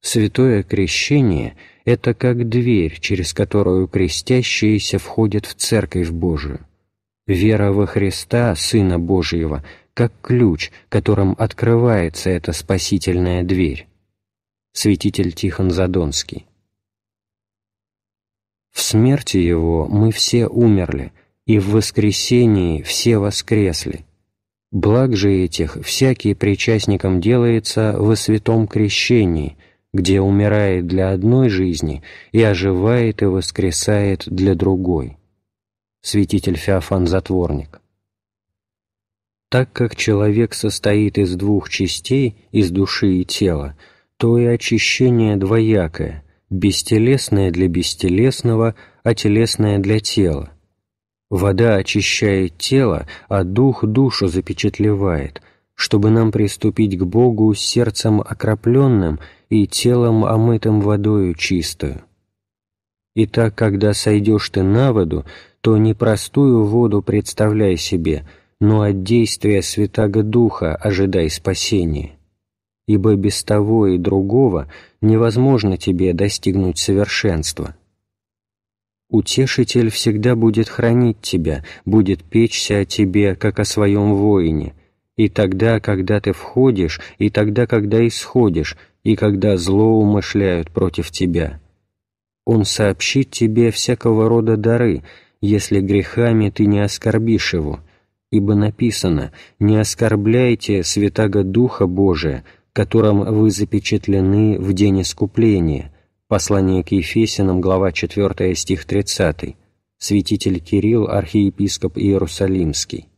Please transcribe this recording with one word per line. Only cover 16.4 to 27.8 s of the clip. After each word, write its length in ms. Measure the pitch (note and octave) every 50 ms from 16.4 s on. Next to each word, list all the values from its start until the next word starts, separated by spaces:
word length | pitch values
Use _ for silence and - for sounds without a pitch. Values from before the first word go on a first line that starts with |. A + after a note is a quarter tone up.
| - _ _ _ _ _ _ _ _ _ _ _ _ _ _ _ _ _ _ _ _ _ _ _ _ _ _ _ _ _ _ _ _ _ _ _ _ _ _ _ _ _ _ _ _ _ _
«В 100 | - -
смерти 540 | - - G#2+ A2+ B2+ C#3 C#3 B2+ - - G2
Его 500 | F2 E2+ F2 E2 E2 E2 E2 E2 D2+ -
мы 240 | - G#2 G#2+ A2+
все 340 | A2 - - - - A#2+ A#2
умерли, 680 | G2+ - - A#2+ A2+ G#2 F#2+ F2+ D#2+ - C#2 C2+ - _ _ _ _ _ _ _ -
и 100 | A2 G#2+
в 140 | G2 G2
воскресении 1120 | G#2 A2 G#2+ - - - G#2+ G#2 G2 - - - B2+ B2 B2 A#2 G#2+ G2 F2+ F2 D#2+ D#2 C#2+
все 340 | - - - - A#2+ A#2 G#2+
воскресли. 880 | G2 G2+ G2+ - - - A#2 G#2+ G#2 F#2+ E2+ - - - - E2 - _ _ _ _ _ _ _ _ _ _ _ _ _
Благ 440 | - F#2+ E2+ G2+ G#2+ B2 C3 C3 A#2
же 180 | G2 G2 G2+ G2
этих 500 | F#2+ F#2 E2+ - - E2+ D#2 - - D2+
всякий 520 | - - - C3+ C3 B2+ - - G#2 G2
причастником 840 | - - G#2 G2+ - - - A2+ G#2+ - - G2+ F#2 - F#2+ F#2 F2+
делается 720 | E2+ G#2 A#2+ B2+ A#2+ A#2 A#2 A2+ A2 - - -